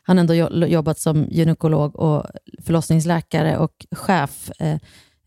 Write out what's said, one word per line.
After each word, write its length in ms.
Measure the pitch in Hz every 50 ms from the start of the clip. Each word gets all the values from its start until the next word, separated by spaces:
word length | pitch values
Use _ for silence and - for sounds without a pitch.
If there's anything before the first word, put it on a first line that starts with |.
| _
Han 140 | - 185 180
har 40 |
ändå 120 | 175 165 165
jo-, 300 | 165 165 - - 165 170
jobbat 340 | 147 170 160 147 160 151 -
som 260 | - 160 151 151 143 -
gynekolog 640 | - 165 165 165 160 - - 160 156 151 147 147 -
och 300 | - - 156 151 143 - - - - - - - - -
förlossningsläkare 920 | - 170 165 147 - 160 160 151 170 170 156 - - - - 160 160 - -
och 280 | 170 151 - - - -
chef, 600 | - - - - 190 170 143 143 - - - - - -
eh, 180 | 160 156 151 156 - - - - _ _ _ _ _